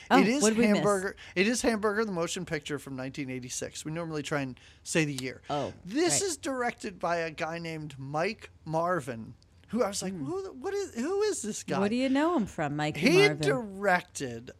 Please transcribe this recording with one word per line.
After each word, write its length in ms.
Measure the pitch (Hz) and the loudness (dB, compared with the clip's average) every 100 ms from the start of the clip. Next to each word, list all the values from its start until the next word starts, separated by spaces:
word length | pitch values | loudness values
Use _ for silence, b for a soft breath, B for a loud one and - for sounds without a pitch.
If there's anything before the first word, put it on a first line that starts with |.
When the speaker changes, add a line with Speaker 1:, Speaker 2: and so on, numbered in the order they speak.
| B | B
Speaker 1:
Oh, 80 | 247 | 6
Speaker 2:
It 60 | 214 | 6
is 160 | 254 | 6
Speaker 1:
what 60 | 208 | 4
did 100 | 220 | 6
we 80 | 226 | 6
miss? 120 | 202 | 6
Speaker 2:
Hamburger. 360 | 175 196 190 - B B | 4 2 0 -8 B B
It 100 | 196 | 2
is 160 | 247 | 4
Hamburger, 420 | 247 220 214 202 | 2 2 2 2
the 60 | 226 | 0
motion 340 | 180 165 196 | 0 -2 -4
picture 360 | 175 160 - 143 | -6 -6 -4 -6
from 160 | 139 135 | -6 -8
nineteen 340 | 131 135 135 | -8 -6 -6
eighty-six. 540 | 127 123 - - - | -6 -8 -8 -8 -8
We 80 | 156 | -8
normally 320 | 160 170 156 | -6 -4 -4
try 160 | 143 151 | -2 -2
and 180 | 135 123 B B | -4 -8 B B
say 220 | - 170 | -4 0
the 100 | 151 | 0
year. 280 | 135 131 120 - | -2 -8 -10 -6
Speaker 1:
Oh, 240 | 147 117 - | -4 -4 -6
Speaker 2:
This 300 | 175 247 349 | -6 0 2
Speaker 1:
right. 80 | 349 | 2
Speaker 2:
is 140 | 392 320 | 0 -4
directed 600 | 320 262 240 226 226 180 | -6 -4 -4 -6 -10 -6
by 200 | 175 170 | -2 -2
a 120 | 165 | -2
guy 300 | 156 160 170 | -4 -6 -6
named 340 | 170 160 151 135 | -6 -8 -10 -12
Mike 520 | 135 151 180 220 - - | -6 -2 -2 -4 -14 -16
Marvin, 680 | - 156 170 180 127 117 110 117 _ _ - | -4 0 2 0 -2 -8 -10 -16 _ _ -6
who 160 | 220 | 0
I 40 | 208 | 0
was 140 | 202 | -2
like, 100 | 190 | -4
Speaker 1:
Hmm. 120 | 190 | -4
Speaker 2:
"Who, 280 | 139 370 381 | -4 -6 -6
what 200 | 269 320 | -8 -6
is, 220 | 403 370 233 | -4 -4 -4
who 260 | 269 392 | -2 0
is 180 | 427 381 | 0 0
this 220 | 208 208 | -4 -8
guy?" 160 | - 151 | -4 0
Speaker 1:
What 120 | 202 | 2
do 60 | 240 | 2
you 120 | 262 | 2
know 280 | 269 311 349 | 2 2 2
him 100 | 196 | 0
from, 280 | - 147 | -2 -4
Mike 220 | 147 151 147 | -2 -2 2
Speaker 2:
He 220 | 196 349 403 | 4 8 6
Speaker 1:
Marvin? 100 | 143 | 4
Speaker 2:
directed 1120 | 151 262 214 190 202 180 - - 139 117 117 - | 2 0 -2 -2 4 4 2 -8 -6 -8 -12 -10